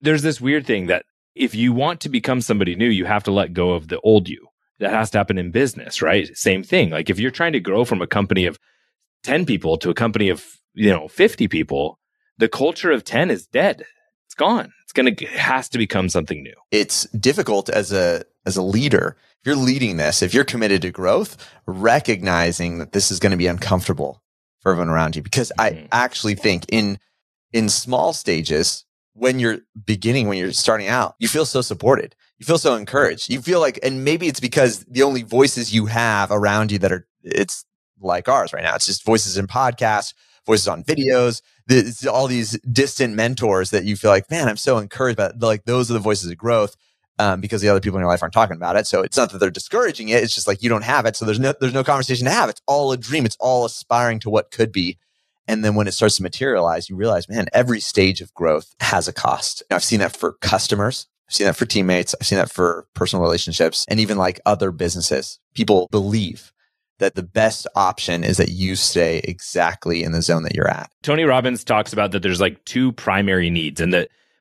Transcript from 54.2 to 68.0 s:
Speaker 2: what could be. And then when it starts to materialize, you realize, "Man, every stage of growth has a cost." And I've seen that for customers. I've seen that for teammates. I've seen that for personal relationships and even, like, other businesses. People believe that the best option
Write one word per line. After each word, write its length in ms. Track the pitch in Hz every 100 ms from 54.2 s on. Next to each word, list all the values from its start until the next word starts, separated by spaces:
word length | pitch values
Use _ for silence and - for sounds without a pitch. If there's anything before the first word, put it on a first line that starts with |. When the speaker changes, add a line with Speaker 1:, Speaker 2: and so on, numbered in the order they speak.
| 104
Speaker 2:
what 220 | 107 -
could 200 | - 110
be. 280 | 98 87 90 _ _ _ _ -
And 180 | 107 107
then 80 |
when 140 | 104 101
it 60 |
starts 240 | - 107 -
to 60 |
materialize, 640 | 90 - 135 104 85 82 -
you 80 | 92
realize, 320 | 113 113 -
"Man, 200 | 113 95
every 280 | 117 127 110
stage 420 | - - 95 92
of 100 | 85 -
growth 400 | 82 76 - -
has 280 | - 95 80
a 60 |
cost." 500 | - - - - - -
And 80 | 92
I've 80 |
seen 180 | - 110
that 140 | 87 -
for 180 | 85
customers. 720 | - 98 95 - 101 107 135 - _ _
I've 60 |
seen 140 | - 135
that 80 | -
for 100 | 120
teammates. 480 | 104 92 90 87 -
I've 60 | -
seen 100 | 98
that 140 | 87
for 340 | - 87 85 -
personal 300 | - 90 95
relationships 600 | 85 85 - 80 82 - -
and 120 | 110
even, 200 | 107 101
like, 200 | 92 - -
other 260 | 98 98
businesses. 680 | 80 87 87 78 67 - - _ -
People 320 | 107 98 90
believe 600 | 107 98 110 95 - - _ _ _ _ _
that 160 | 98 95
the 80 |
best 440 | 90 110 110 110 - -
option 480 | 95 -